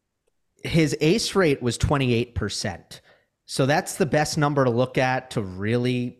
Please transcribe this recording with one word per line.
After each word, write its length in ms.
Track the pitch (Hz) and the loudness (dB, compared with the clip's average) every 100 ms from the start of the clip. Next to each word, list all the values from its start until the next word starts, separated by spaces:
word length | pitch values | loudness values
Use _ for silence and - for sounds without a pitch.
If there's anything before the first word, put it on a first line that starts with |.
| _ _ _ _ _ _ | _ _ _ _ _ _
His 320 | - 165 156 - | -2 2 2 2
ace 340 | 151 214 - | 2 2 0
rate 260 | 202 175 139 | 2 2 2
was 160 | 123 110 | 0 0
twenty-eight 580 | - 143 131 117 120 | 0 2 2 0 0
percent. 680 | - 107 - 107 82 - - _ _ _ _ - | -4 -6 -6 -8 -8 -14 -20 _ _ _ _ -8
So 160 | - | -2
that's 300 | 135 156 185 | 0 0 -2
the 120 | - 165 | -2 0
best 300 | 151 151 - | 0 0 0
number 280 | 143 143 | 2 2
to 60 | 127 | 2
look 280 | 117 123 - | 2 0 0
at 320 | 127 127 - | 0 0 -4
to 100 | - | -6
really 800 | 98 92 101 120 123 127 123 - | -6 -4 -2 0 0 -2 -4 -8